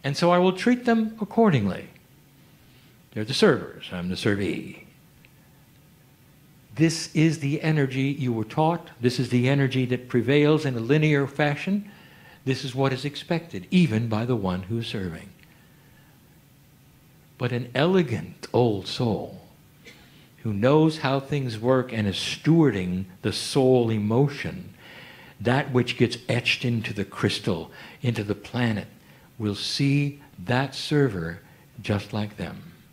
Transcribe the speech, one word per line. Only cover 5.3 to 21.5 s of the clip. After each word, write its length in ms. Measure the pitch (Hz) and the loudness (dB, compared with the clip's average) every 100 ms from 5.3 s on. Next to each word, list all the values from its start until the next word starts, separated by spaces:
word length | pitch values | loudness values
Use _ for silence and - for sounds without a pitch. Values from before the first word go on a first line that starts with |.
| _ _ _ _ _ _ _ _ _ _ _ _ _ _ - | _ _ _ _ _ _ _ _ _ _ _ _ _ _ 2
This 340 | 160 156 - 165 | 2 2 -4 2
is 240 | 160 151 | 2 2
the 220 | 139 156 | -4 -2
energy 400 | 160 156 135 131 | 0 0 0 0
you 300 | 135 143 123 | -2 -2 -2
were 100 | 113 | -2
taught. 460 | 107 - 156 170 - - | -4 0 0 0 -8 -2
This 180 | 120 - | -2 0
is 120 | 120 | 0
the 180 | 123 123 | 2 2
energy 380 | 139 135 127 123 | 2 2 0 -2
that 240 | 123 - | -4 -2
prevails 560 | 120 110 147 147 156 139 | -2 2 4 4 2 0
in 100 | 123 | -4
a 60 | |
linear 440 | 113 151 156 143 139 | 2 4 4 2 0
fashion. 640 | - 147 143 - 202 202 - - - - - | -2 -2 -2 -2 -4 -4 -18 -20 -20 -20 -10
This 220 | 131 131 139 | -4 -4 -4
is 100 | 127 | -2
what 160 | 135 | 0
is 140 | 127 147 | 0 -6
expected, 600 | 143 - 170 170 98 180 | -10 -4 -4 -4 -12 0
even 380 | 185 165 110 117 | 4 4 2 0
by 160 | 107 120 | -2 0
the 100 | 120 | 0
one 280 | 92 90 | 0 -4
who 160 | 90 113 | -4 -6
is 80 | 113 | -4
serving. 420 | 113 92 80 - - - _ _ _ _ _ _ _ _ - _ _ _ _ _ _ _ _ _ - | -6 -8 -10 -16 -20 -20 _ _ _ _ _ _ _ _ -20 _ _ _ _ _ _ _ _ _ -6
But 160 | 123 | -4
an 180 | 120 123 | -4 -4
elegant 760 | 127 160 190 151 107 80 - - | 0 2 4 2 -2 -8 -14 -2
old 360 | 110 120 101 90 | 2 2 2 -6
soul 540 | - 123 92 - - - _ _ _ - - - - - _ | -4 -2 -2 -4 -14 -20 _ _ _ -20 -20 -20 -20 -20 _
who 100 | 113 | -6
knows 460 | 101 120 151 160 156 | 2 4 6 4 2
how 200 | 139 139 | -2 -2
things 380 | 135 147 131 | -2 -4 -4